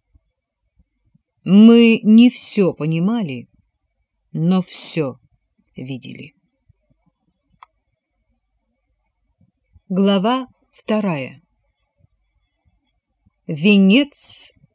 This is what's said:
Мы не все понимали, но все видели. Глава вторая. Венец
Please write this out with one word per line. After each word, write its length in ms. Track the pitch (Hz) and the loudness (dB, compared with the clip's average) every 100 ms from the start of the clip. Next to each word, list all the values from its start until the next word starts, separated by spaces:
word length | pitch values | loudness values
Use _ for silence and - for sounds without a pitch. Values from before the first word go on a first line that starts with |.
| _ _ _ _ _ _ _ _ _ _ _ _ _ _ | _ _ _ _ _ _ _ _ _ _ _ _ _ _
Мы 580 | - 196 226 233 233 226 | 2 6 6 6 4 2
не 260 | - 220 247 | 2 4 4
все 460 | - - - 175 | 0 -8 -2 -2
понимали, 760 | - 151 165 185 233 170 127 - _ _ _ _ _ _ _ _ | -2 -6 -4 -4 -4 -8 -10 -16 _ _ _ _ _ _ _ _
но 280 | 156 165 185 | -6 -2 -2
все 560 | 180 - - 165 139 117 _ _ _ _ _ | -4 -14 -12 -8 -8 -10 _ _ _ _ _
видели. 600 | - 131 127 131 127 - _ _ _ _ _ _ _ _ _ _ _ _ _ _ _ _ _ _ _ _ _ _ _ _ _ _ _ _ _ _ _ _ _ _ _ _ | -20 -16 -16 -16 -20 -20 _ _ _ _ _ _ _ _ _ _ _ _ _ _ _ _ _ _ _ _ _ _ _ _ _ _ _ _ _ _ _ _ _ _ _ _
Глава 600 | 185 196 196 214 262 254 _ _ | -2 0 0 -2 -4 -8 _ _
вторая. 680 | _ - 214 202 151 - - _ _ _ _ _ _ _ _ _ _ _ _ _ _ _ _ _ _ _ _ - | _ -8 -6 -4 -6 -10 -16 _ _ _ _ _ _ _ _ _ _ _ _ _ _ _ _ _ _ _ _ -14
Венец 1080 | 156 185 202 190 226 294 _ - - - _ _ | -2 2 4 4 4 0 _ -20 -20 -20 _ _